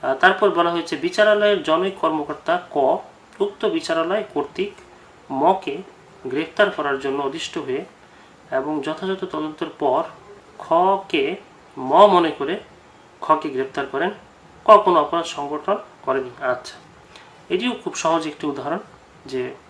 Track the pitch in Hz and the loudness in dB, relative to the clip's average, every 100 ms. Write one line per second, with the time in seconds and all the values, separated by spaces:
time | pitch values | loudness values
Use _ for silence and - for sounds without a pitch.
0 | 131 135 185 190 208 170 170 170 156 151 | -2 4 4 6 2 4 0 0 -4 -4
1 | 170 175 214 208 208 196 151 160 190 190 | -4 2 4 6 4 2 2 0 0 -2
2 | 160 156 147 147 - 180 - 147 131 - | -2 -2 -4 -6 -2 -2 -2 0 2 0
3 | - - - - 202 - 220 165 - 165 | -4 -20 -20 -4 -4 -2 -2 -2 -2 -2
4 | 165 208 - 147 143 - 202 - - - | 0 -2 -4 -6 -6 -6 -8 -8 -20 -20
5 | - - - 135 160 190 - 147 196 - | -20 -20 -10 0 2 2 -2 -10 -12 -20
6 | - - 127 131 160 - 202 - 147 135 | -20 -14 -6 -6 -6 0 0 2 -4 -2
7 | 135 139 139 165 - 165 135 135 185 - | -4 -2 -4 -6 -8 -8 -6 -8 -8 -20
8 | - - - - - 135 147 156 156 156 | -20 -20 -20 -20 -6 -4 -2 -4 -4 -6
9 | 190 190 185 156 156 156 156 - 151 143 | -6 -4 -6 -6 -8 -8 -10 -4 0 0
10 | 165 - - - - - - 165 185 196 | -2 -12 -20 -20 -20 -18 0 2 4 2
11 | - 160 139 190 - - - - 131 156 | 0 -2 0 -4 -12 -20 -20 -10 2 8
12 | 208 180 165 - 139 208 - - - - | 8 8 4 -2 -6 -6 -10 -20 -20 -20
13 | - - - - 151 131 131 - 135 135 | -20 -18 0 0 2 -4 -4 -6 -6 -2
14 | 180 208 - - - - - 208 208 170 | -4 -4 -20 -20 -20 -6 6 6 8 2
15 | 147 170 165 - 143 147 - 240 - - | 2 -2 -4 -8 -6 -6 -2 -4 -4 -12
16 | - 135 127 120 135 123 - - - - | -4 -4 -4 -6 -4 -4 -6 -20 -20 -20
17 | - - - - - 185 247 - 180 - | -20 -20 -20 -20 -6 -2 -2 -4 -8 -4
18 | 160 165 156 - 147 139 139 180 - - | 0 0 -2 -6 -6 -6 -6 -8 -8 -20
19 | - - 143 131 127 135 | -20 -20 -10 -6 -6 -10